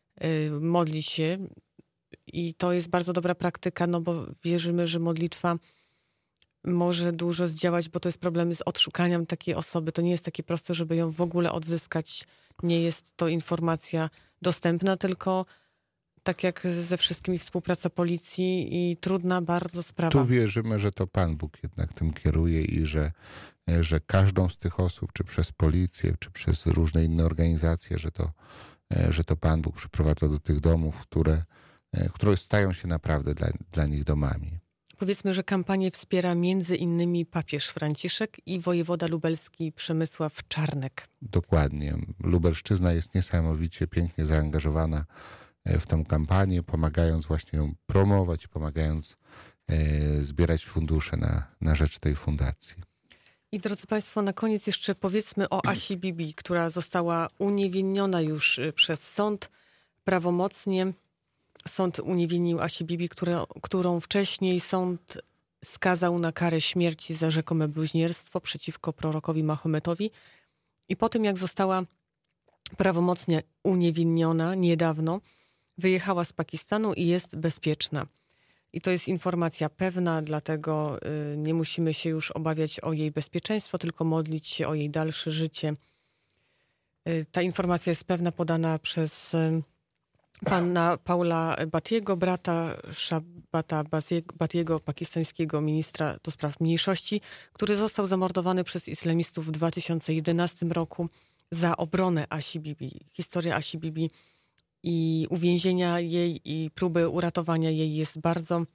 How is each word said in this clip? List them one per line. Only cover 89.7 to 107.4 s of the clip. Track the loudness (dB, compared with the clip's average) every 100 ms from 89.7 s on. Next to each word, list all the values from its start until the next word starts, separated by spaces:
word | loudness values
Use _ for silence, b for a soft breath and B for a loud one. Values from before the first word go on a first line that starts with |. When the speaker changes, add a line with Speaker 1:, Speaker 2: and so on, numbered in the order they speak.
| _ _ _ _ _ _ -6 0
Speaker 1:
pana | 2 2 2 2 2
Paula | 0 0 2 2 0 -2 -2
Batiego, | -2 0 -2 0 0
brata | 0 0 0 0 -2 -6 -12
Szabata | -8 -2 -2 -4 -16 -4 -4 -2 -2
Bazie-, | -2 -2 -2 -4 -4 -4
Batiego, | -2 0 0 -2
pakistańskiego | -2 -8 -6 -4 -4 -4 -2 0
ministra | 0 0 -2 -4 -4 -4
do | -10
spraw | -6 -6 -2
mniejszości, | 0 2 0 -2 -2 -6 B B B
który | -6 -2 0
został | 0 0 0
zamordowany | 2 0 0 0 0
przez | 0 -6 -8
islamistów | -4 0 2 0 -4 -6
w |
dwa | -2 -2
tysiące | -2 -4 -4 -2
jedenastym | -2 0 0 0 -2 -2
roku | -2 -4 -4 -8 b b b b
za | -2 0 0
obronę | 0 0 2 0 -2
Asi | -6 -6 -8
Bibi. | -8 -10 -10 -12 -16
Historia | -12 -6 -4 -2 -2
Asi | -2 -6
Bibi | -6 -4 -4 b b b b b _ _
i | -2 0 2 2 0
uwięzienia | 0 2 4 2 2 2 0
jej, | 0 0 0 -2 -6
i | -4 -4 -2
próby | 0 2 2
uratowania | 2 -2 -2